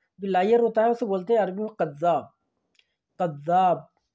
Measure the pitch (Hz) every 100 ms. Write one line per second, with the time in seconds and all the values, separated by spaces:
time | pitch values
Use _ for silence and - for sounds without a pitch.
0 | _ - 196 185 196 233 233 220 226 233
1 | 226 196 180 233 185 190 214 - 165 143
2 | 170 156 110 _ _ _ _ _ _ _
3 | _ - 180 147 147 180 185 165 - _
4 | _